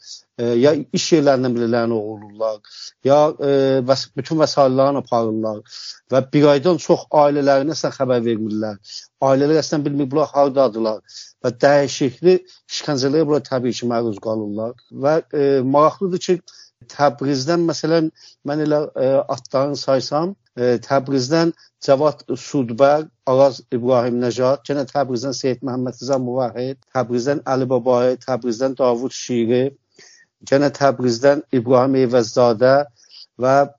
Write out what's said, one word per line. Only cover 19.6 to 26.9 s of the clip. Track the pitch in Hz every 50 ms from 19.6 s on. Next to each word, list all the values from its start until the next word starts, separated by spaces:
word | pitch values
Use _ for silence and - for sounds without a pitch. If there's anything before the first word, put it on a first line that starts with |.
| 139 147 143 127
saysam, | - - 135 131 120 - 147 147 170 190 202 - _ _
e, | _ 120 123 123 120 113
Təbrizdən | 117 - 139 139 131 139 139 135 123 123 160 165 165 165 - - _ _ _ _
Cavad | - - 139 131 151 151 143 - - -
Sudbər, | 127 117 - - - 143 127 117 120 110 139 139 147 151 156 - _ _ _
Araz | 131 131 131 139 139 123 - - _ 135
İbrahim | 120 120 127 131 123 120 123 120 120
Nəcad, | 123 120 110 123 127 127 139 143 - -
yenə | 143 147 131
Təbrizdən | 120 - 143 135 127 127 113 127 139 127
Seyid | - - 135 120 123 143
Məhəmməd | 135 120 131 127 127 117 -
Rıza | 127 127 139 131
Muvahhid, | 127 123 123 131 131 117 110 117 123 131 139 - _ _